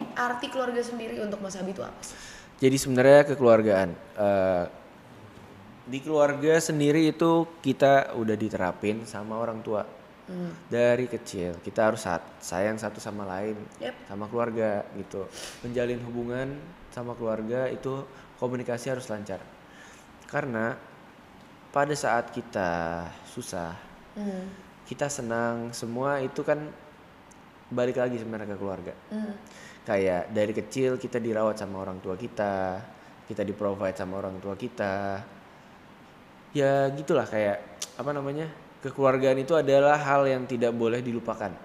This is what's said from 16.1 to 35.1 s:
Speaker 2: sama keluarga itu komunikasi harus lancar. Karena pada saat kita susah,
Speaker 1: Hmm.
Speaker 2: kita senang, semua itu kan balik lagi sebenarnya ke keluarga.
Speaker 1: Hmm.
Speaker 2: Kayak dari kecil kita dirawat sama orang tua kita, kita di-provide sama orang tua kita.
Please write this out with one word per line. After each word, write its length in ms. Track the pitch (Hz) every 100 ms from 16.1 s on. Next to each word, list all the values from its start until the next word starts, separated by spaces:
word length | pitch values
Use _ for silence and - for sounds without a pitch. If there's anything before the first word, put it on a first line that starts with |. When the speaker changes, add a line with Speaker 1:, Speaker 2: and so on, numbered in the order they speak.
| 120 120 123 135 143 160 - -
Speaker 2:
sama 240 | - 120
keluarga 540 | 120 113 110 110 123 131
itu 340 | 120 135 135 143 - - -
komunikasi 520 | 123 123 120 117 135
harus 160 | 127 120
lancar. 360 | 107 101 92 - - - - - - - - -
Karena 480 | 143 143 113 113 131 - - - - - - - - -
pada 240 | 143 143
saat 360 | 143 127 117 120
kita 720 | - - 110 90 85 82 85 85 - -
susah, 500 | - 120 92 85 85 - - -
Speaker 1:
Hmm. 340 | 214 202 185 190 - - -
Speaker 2:
kita 220 | - 123 143
senang, 640 | 139 117 117 117 117 117
semua 460 | 123 113 120 139 143
itu 200 | 131 -
kan 320 | 143 151 151 - - - - - - - - - -
balik 320 | 123 123 127
lagi 160 | 123 120
sebenarnya 320 | 110 110 104
ke 100 | 98
keluarga. 380 | 101 92 90 - -
Speaker 1:
Hmm. 280 | 214 214 202 - - - -
Speaker 2:
Kayak 480 | - 101 95 90 -
dari 180 | 107 104
kecil 440 | 107 104 135 131 127
kita 240 | 127 123
dirawat 340 | 113 107 110 104
sama 220 | 98 95
orang 200 | 95 92
tua 160 | 95 92
kita, 640 | 120 - 101 98 95 92 117 - - -
kita 200 | - 107
di-provide 500 | 98 101 101 98 98
sama 240 | 92 92 95
orang 220 | 98 92
tua 160 | 95 95
kita. 640 | 120 - 101 98 98